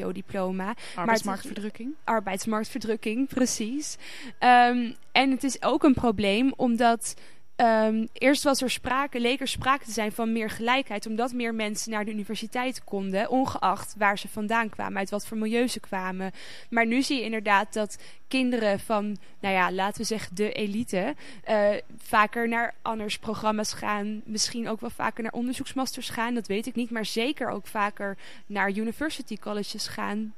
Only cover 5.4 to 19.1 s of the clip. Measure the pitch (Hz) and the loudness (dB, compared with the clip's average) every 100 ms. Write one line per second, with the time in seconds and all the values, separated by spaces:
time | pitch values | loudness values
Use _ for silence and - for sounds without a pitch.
5.4 | 277 233 - 285 320 262 247 202 202 202 | 0 0 2 6 6 6 4 2 2 4
6.4 | 269 - 254 233 240 226 - - - - | 2 2 2 4 4 4 0 -10 -12 -14
7.4 | - - 240 220 220 220 226 - 262 285 | -8 2 6 6 4 2 -2 2 4 4
8.4 | 294 269 254 - - 254 277 254 233 262 | 4 2 2 -2 0 0 0 0 0 0
9.4 | 262 - 254 277 - 214 214 202 226 226 | -2 -2 2 2 0 -2 -2 0 0 0
10.4 | 214 - 226 254 269 208 220 220 247 247 | -2 -2 2 2 2 -4 -4 -2 -2 -2
11.4 | 233 226 214 214 - 214 208 214 202 214 | -2 -2 -4 -4 -4 -4 -4 -4 -6 -6
12.4 | 220 247 254 254 - 202 196 190 220 254 | -6 -2 -2 -4 -6 -4 0 0 2 2
13.4 | 262 - 190 196 - - 202 202 202 - | 2 2 2 0 -2 0 2 2 -2 -6
14.4 | 214 226 220 - 202 196 196 208 - 226 | -2 0 0 -2 -6 -4 -4 -4 -6 -4
15.4 | 214 233 247 226 - 196 185 185 190 - | 0 2 2 -2 -6 -4 -4 -4 -6 -6
16.4 | - - - 233 233 240 269 277 220 220 | -12 -12 -4 2 4 4 2 0 -2 -2
17.4 | 214 202 214 - 208 - - - - 262 | 6 6 6 0 -2 -4 -12 -12 -2 2
18.4 | 254 240 214 196 - 214 208 | 2 4 4 2 2 0 0